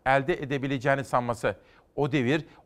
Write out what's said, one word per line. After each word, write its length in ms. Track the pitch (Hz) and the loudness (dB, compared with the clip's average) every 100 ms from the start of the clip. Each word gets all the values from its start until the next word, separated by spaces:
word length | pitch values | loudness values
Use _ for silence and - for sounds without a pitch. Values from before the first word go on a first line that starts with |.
| - | 2
elde 280 | 135 127 | 2 2
edebileceğini 680 | 175 143 139 135 139 135 139 | -2 -2 -4 -2 -2 0 0
sanması. 540 | 131 135 120 117 123 95 _ - _ - | 0 -2 0 -2 -2 -4 _ -20 _ -4
O 160 | 143 | -2
devir 340 | 139 120 156 151 - | 0 2 0 -2 -18